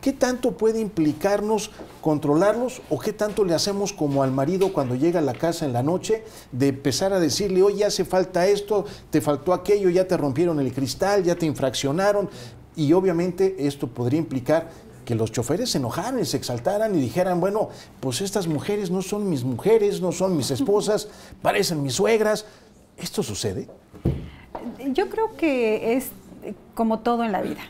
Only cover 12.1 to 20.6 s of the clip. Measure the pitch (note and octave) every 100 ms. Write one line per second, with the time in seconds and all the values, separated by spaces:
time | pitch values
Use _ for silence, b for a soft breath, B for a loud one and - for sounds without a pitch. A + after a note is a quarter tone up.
12.1 | G3+ G3 B B B - - C#3+ F3 F#3+
13.1 | E3+ F3+ F3 F#3+ F#3+ C#3 C#3 C3+ A#2+ B2
14.1 | D3+ E3 C3 A#2+ D#3 E3 B B B -
15.1 | A2 G#2+ - A2+ E3 A#3+ E3+ B2 C3+ G3+
16.1 | C4 F3 C3 - B2 F3 G3+ A3 F#3 C3
17.1 | D3 F#3 F3 F3+ G#3 F#3 B B - C3+
18.1 | A#2+ G3 G#3 E3+ D3+ - G#3 F#3+ F#3 F#3
19.1 | G#3 G#3 D3 B2 A#2 F#3 A3+ G3+ F3+ F3+
20.1 | D#3+ F#3+ E3+ A#2+ C3